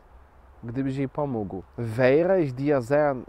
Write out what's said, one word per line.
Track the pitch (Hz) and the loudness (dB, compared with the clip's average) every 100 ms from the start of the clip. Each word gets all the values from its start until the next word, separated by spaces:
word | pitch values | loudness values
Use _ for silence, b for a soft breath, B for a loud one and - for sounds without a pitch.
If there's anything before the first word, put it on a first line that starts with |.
| - - - - - - | -20 -20 -20 -20 -20 -16
gdybyś | 120 120 135 135 | -10 -6 -4 -4
jej | 135 | -6
pomógł, | - 147 117 95 95 - - | -4 -4 -4 -6 -8 -12 -10
wäre | 117 110 127 147 180 190 | -4 2 4 6 4 2
ich | 147 | 0
dir | 127 139 139 | -2 0 0
sehr, | 117 147 147 127 | 2 2 2 -2